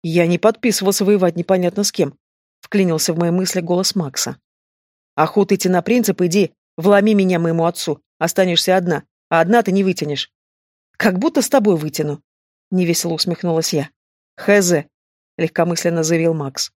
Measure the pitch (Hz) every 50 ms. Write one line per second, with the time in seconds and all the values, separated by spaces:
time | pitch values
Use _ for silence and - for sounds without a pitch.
0 | - 170 160 175 170 170 175 170 - 220 226 - - 240 202 - 196 196 190 -
1 | 202 190 208 196 185 175 170 175 170 - 190 185 180 175 180 202 202 - - -
2 | 165 139 - _ _ _ _ _ _ _ _ _ - - - 208 190 175 160 156
3 | - - 160 165 170 170 170 185 185 - - 185 170 170 180 180 190 - - 196
4 | 165 135 - - - 120 - _ _ _ _ _ _ _ _ _ _ _ _ _
5 | _ _ _ - 156 160 - 208 196 196 196 185 - 185 185 175 170 - 233 247
6 | 220 - 185 - 185 175 165 208 185 - _ _ _ _ _ - 160 202 202 202
7 | 202 220 214 202 190 185 180 170 170 165 165 165 165 170 170 - - 175 147 _
8 | _ _ _ _ 160 175 - - 190 185 170 170 - - 185 190 175 175 156 139
9 | - _ _ _ _ _ 165 165 165 175 226 240 226 202 185 196 196 190 175 -
10 | 156 151 143 139 - _ _ _ _ _ _ _ _ _ _ _ _ _ _ _
11 | - 220 185 180 240 330 320 294 233 - - 262 208 208 185 156 151 156 - -
12 | 151 151 143 - _ _ _ _ _ _ _ _ _ _ 190 185 180 170 170 -
13 | - 170 165 151 - 180 170 - - 175 160 160 160 - - 147 139 - _ _
14 | _ _ _ _ _ _ _ - - - 202 208 190 175 175 147 139 _ _ _
15 | _ _ _ _ _ _ _ - 170 160 _ - 170 175 170 165 - 175 170 165
16 | 160 156 170 165 165 165 160 156 143 139 135 - - - _